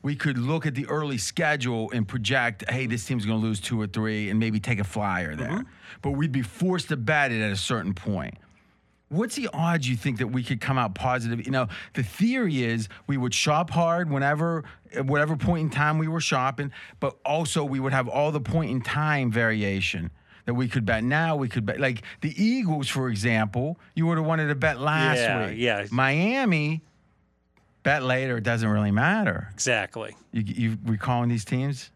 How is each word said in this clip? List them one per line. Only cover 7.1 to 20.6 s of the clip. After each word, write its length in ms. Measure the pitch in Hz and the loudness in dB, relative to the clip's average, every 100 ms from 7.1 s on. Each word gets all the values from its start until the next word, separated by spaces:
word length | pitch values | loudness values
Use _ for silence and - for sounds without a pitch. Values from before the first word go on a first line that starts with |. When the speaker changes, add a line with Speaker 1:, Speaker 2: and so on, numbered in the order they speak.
| 151 139 | 2 2
Speaker 1:
it 100 | 113 | 2
at 100 | 107 | 0
a 40 | 98 | 0
certain 380 | - 120 90 95 | -2 -2 -2 -4
point. 400 | - 95 62 - - _ _ _ _ _ _ | -4 -4 -4 -12 -20 _ _ _ _ _ _
What's 260 | 156 240 285 | -2 -2 -2
the 120 | 240 | -4
odds 340 | - 170 170 127 | 0 0 2 0
you 80 | 120 | -2
think 220 | 147 110 | -2 -2
that 80 | 123 | -2
we 140 | 127 | -2
could 160 | 117 123 | -2 -4
come 180 | - 131 | 0 0
out 160 | 113 92 | 0 -2
positive? 500 | 127 127 117 117 123 | 0 0 -2 -4 -2
You 60 | |
know, 160 | 131 117 - - | -2 -2 -6 -8
the 80 | - | -6
theory 600 | 110 - 226 262 208 139 | -6 0 2 2 0 0
is 260 | 120 113 107 - - | 0 -2 -4 -10 -4
we 100 | 139 | -2
would 180 | 123 | 0
shop 360 | - 151 151 170 | 0 2 2 2
hard 400 | 156 170 170 170 | 2 2 2 0
whenever, 540 | 139 139 151 165 165 - - - | 2 2 2 0 -2 -6 -18 -8
at 140 | 131 135 | -4 2
whatever 300 | 147 151 160 | 2 2 2
point 240 | 180 175 | 2 2
in 80 | 156 | 2
time 300 | 143 151 156 | 2 2 2
we 80 | 156 | 0
were 120 | 165 | -2
shopping, 500 | - 139 127 127 143 - - - | 0 0 0 -2 -8 -8 -20 -4
but 180 | 139 - | -4 -4
also 400 | - 156 156 165 | -2 0 0 0
we 160 | 147 135 | 0 0
would 140 | 131 | 0
have 140 | 131 123 | 0 0
all 240 | 135 147 | 0 2
the 80 | 151 | 0
point 300 | 120 165 135 | 0 0 2
in 100 | 127 | -2
time 500 | - 143 156 147 123 | -2 0 2 2 2
variation 760 | 110 113 110 101 98 92 101 82 - _ - - | 2 2 2 0 0 -2 -4 -8 -10 _ -10 -4
that 100 | |
we 120 | 120 | 0